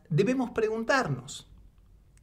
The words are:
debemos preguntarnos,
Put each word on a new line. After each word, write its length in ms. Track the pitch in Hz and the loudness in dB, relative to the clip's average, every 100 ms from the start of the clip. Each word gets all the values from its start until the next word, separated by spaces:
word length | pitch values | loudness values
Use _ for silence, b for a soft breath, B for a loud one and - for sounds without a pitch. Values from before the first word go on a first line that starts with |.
| - | -2
debemos 420 | 160 220 262 233 | 2 2 2 -2
preguntarnos, 960 | - 220 226 226 277 220 127 - - - - - - - - - - | -2 -2 0 0 0 0 -4 -8 -16 -18 -20 -20 -20 -20 -20 -20 -20